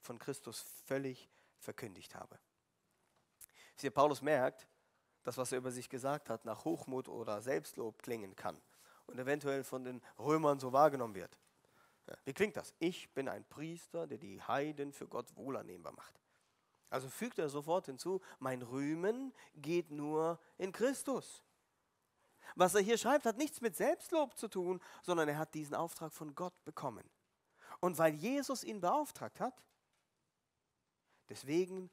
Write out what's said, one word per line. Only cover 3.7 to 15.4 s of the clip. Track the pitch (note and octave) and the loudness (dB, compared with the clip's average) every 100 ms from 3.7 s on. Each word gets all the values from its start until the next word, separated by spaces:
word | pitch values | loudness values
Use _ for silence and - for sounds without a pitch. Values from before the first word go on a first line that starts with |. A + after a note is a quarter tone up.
Seht | - | -6
ihr, | C#3 | -2
Paulus | - D3 C#3 | 6 6 6
merkt, | C#3+ D3 C3 - - _ _ _ _ _ | 4 6 4 0 -20 _ _ _ _ _
dass | - B2 | -8 -4
was | B2 | -2
er | B2+ | -2
über | B2+ | -2
sich | B2 - | -6 -6
gesagt | C3 C3+ D3 - | -4 -2 -2 -2
hat, | A2+ A#2 | -6 -4
nach | G#2+ | -4
Hochmut | D#3 D#3+ B2+ C3 B2+ | -2 -2 -2 -4 -4
oder | A2+ A2+ G#2 | -8 -4 -4
Selbstlob | A#2 D#3 D3+ - A2+ - | 0 -2 -2 -6 -6 -6
klingen | - A2+ G2 | -6 -6 -6
kann | F#2+ G2+ D2+ _ _ - - | -8 -8 -8 _ _ -20 -20
und | - B2 | -16 -6
eventuell | B2+ D3 C#3+ C#3 | 0 0 0 -2
von | B2+ C3+ | -2 -6
den | B2+ B2+ - - | -6 -8 -12 -6
Römern | B2+ D#3+ D3+ C#3 | 2 6 6 4
so | B2+ | 4
wahrgenommen | C3+ D#3 C#3 A#2 | 8 8 8 -4
wird. | F#2+ E2+ - _ _ _ _ _ _ - | -6 -10 -14 _ _ _ _ _ _ -16
Ja, | - | -12
wie | - | -8
klingt | C3+ G#3 A#2 | 0 0 0
das? | - - | -10 0
„Ich | E3+ F3+ - | 0 0 -6
bin | - C3+ | -4 -2
ein | G#2 | -4
Priester, | - - D#3+ E3+ - E3+ D#3+ | -10 -10 -8 -8 -8 -6 -6
der | A2+ | -8
die | G2 F#2+ | -10 -12
Heiden | G2+ B2+ D3+ D3 C#3+ | -2 0 0 -4 -8
für | C#3 - | -8 -8
Gott | A#2 A#2 | -8 -8
wohlannehmbar | - | -10